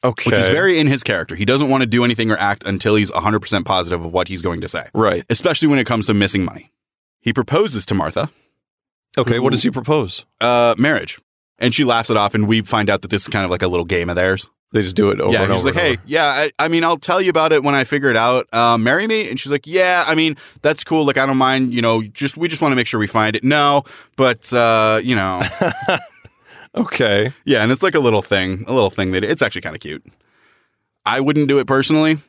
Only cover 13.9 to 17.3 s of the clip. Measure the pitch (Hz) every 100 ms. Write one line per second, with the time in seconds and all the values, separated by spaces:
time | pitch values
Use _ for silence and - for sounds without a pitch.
13.9 | 90 85 87 92 95 - _ _ 113 95
14.9 | 95 104 101 98 117 98 95 123 135 170
15.9 | 120 - 147 147 135 151 - 160 165 165
16.9 | 170 - 180 185